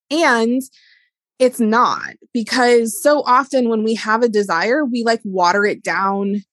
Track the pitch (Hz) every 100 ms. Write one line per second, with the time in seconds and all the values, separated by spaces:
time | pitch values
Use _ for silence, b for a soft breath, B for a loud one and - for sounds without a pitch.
0 | - 302 311 233 226 254 262 b b b
1 | b _ _ - 254 254 214 226 214 92
2 | 69 - _ 240 220 269 247 240 226 -
3 | 285 294 254 247 269 269 233 226 220 226
4 | 220 220 240 208 196 165 202 285 277 240
5 | 226 226 202 185 175 196 208 - 185 170
6 | 196 196 202 202 -